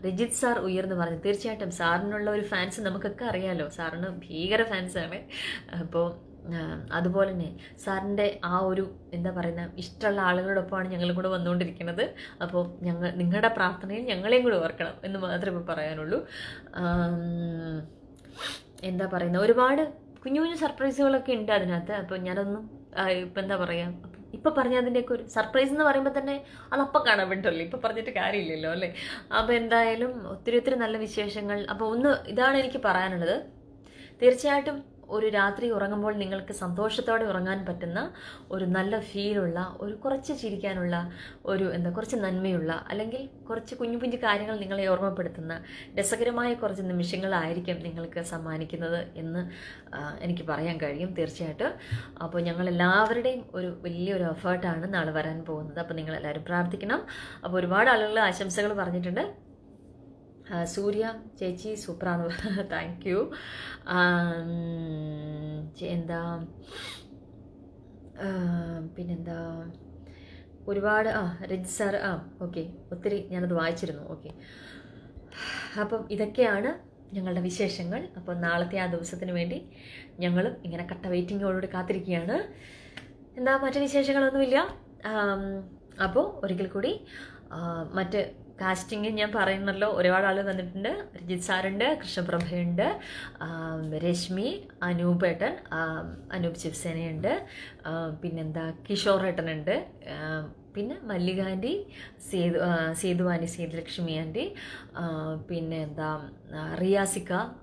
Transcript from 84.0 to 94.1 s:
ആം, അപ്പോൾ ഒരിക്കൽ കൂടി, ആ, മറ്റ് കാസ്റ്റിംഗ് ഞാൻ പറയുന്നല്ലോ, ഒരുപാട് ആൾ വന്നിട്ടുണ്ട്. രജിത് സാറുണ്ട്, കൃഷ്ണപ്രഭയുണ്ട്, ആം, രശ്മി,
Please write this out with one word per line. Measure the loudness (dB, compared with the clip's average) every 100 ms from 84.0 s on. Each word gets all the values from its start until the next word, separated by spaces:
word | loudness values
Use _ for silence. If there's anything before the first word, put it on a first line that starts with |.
| 6 6 4 4 6 6 4 -4 -16 -10 -4
ആം, | 0 0 0 -2 -6 -8 -16 -20 -2
അപ്പോൾ | 2 4 2 -2
ഒരിക്കൽ | -2 -2 -2
കൂടി, | 0 0 -2 -8 -16 -16 -18 -12
ആ, | -6 -4 -4 -4
മറ്റ് | -2 0 0 -2 -6 -18 -4
കാസ്റ്റിംഗ് | 0 0 -2 -2 0
ഞാൻ | 0 2
പറയുന്നല്ലോ, | 4 2 2 0 2 2
ഒരുപാട് | 6 6 6 6
ആൾ | 2
വന്നിട്ടുണ്ട്. | 0 -2 -4 -4 -2 -4 -6 -12
രജിത് | -4 -4
സാറുണ്ട്, | 0 0 0 2 2 2
കൃഷ്ണപ്രഭയുണ്ട്, | -2 -4 0 0 0 0 0 2 2 0 -6 -12 -12 -10
ആം, | -8 -6 -6 -4 -4 0
രശ്മി, | 2